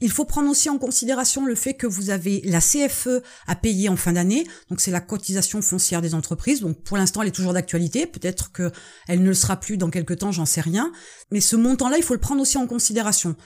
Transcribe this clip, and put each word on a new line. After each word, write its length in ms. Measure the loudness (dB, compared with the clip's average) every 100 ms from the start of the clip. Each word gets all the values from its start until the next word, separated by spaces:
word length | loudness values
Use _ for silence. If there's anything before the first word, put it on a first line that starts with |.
Il 80 | 0
faut 160 | 0 0
prendre 240 | 2 2
aussi 220 | 2 2
en 80 | 0
considération 640 | 0 0 0 0 0 0 0
le 80 |
fait 220 | -2 -2 -2
que 100 | -4
vous 240 | -2 -2
avez 320 | -2 0 -2 0
la 160 | 2
C 280 | 4 4 0
F 160 | 0 0
E 160 | -2 -2 -12 -8
à 80 |
payer 360 | -2 0 2 2
en 60 | 2
fin 160 | 0
d'année, 360 | 2 2 0 -2 -8 -8
donc 100 | -4
c'est 80 | -2
la 120 | -2
cotisation 600 | -4 -8 -4 -2 -2 -2
foncière 400 | 0 0 0 0
des 140 | 0 -2
entreprises, 460 | -2 -2 0 0
donc 200 | 0 -4
pour 160 | -2 0
l'instant 240 | 0 0
elle 60 | -2
est 40 |
toujours 220 | 0 0
d'actualité, 540 | 0 0 -2 0 -2 -4
peut-être 440 | -4 -6 -4 -6
que 200 | -4 -6 -6 -16 -14 -2
elle 140 | 2
ne 60 | 4
le 80 | 4
sera 240 | 2 -2
plus 180 | -4 -2
dans 140 | -2
quelque 240 | -2 -4 -2
temps, 160 | -2
j'en 160 | 0 0
sais 140 | 0
rien, 300 | 0 0 -2 -4 -16 -20 -4
mais 120 | 0
ce 140 | 2 4
montant-là, 440 | 4 4 2 2
il 40 |
faut 120 | 2 0
le 40 |
prendre 220 | 0 0
aussi 160 | 2 0
en 80 | 0
considération. 720 | 0 0 0 0 0 0 -4